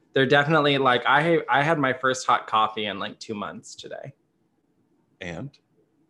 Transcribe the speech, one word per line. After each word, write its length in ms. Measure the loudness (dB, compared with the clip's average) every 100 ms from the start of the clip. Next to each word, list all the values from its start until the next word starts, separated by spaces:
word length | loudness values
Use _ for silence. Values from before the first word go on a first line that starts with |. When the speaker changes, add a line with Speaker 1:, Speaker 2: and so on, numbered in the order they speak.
| _
Speaker 1:
They're 120 | 0
definitely, 540 | 4 4 4 2 4 2
like, 240 | 2 2
I, 380 | 2 2 4 0 2
I 140 | 0
had 160 | 2 0
my 140 | 0
first 340 | 0 -2 -2 0
hot 180 | 0
coffee 420 | 0 -2 -2 -4 -6
in, 120 | -6
like, 200 | -10 -12
two 160 | -12
months 380 | -10 -10 -12 -18
today. 380 | -18 -16 -14 -16 -20 _ _ _ _ _ _ _ _ _ -16
Speaker 2:
And? 280 | -12 -10 -12 _ _ _ _ _